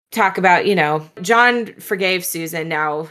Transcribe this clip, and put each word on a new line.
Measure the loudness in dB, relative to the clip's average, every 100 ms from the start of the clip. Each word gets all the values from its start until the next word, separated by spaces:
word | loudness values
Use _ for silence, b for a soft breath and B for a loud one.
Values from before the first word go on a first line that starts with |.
| _
talk | -2 0 2
about, | 2 4 2
you | 2
know, | 2 0 -6 -8
John | 0 4 4 2 -4 -10
forgave | -8 -2 -2 -2 -4
Susan. | -8 -8 -6 -4
Now | -2 -2 -4 -8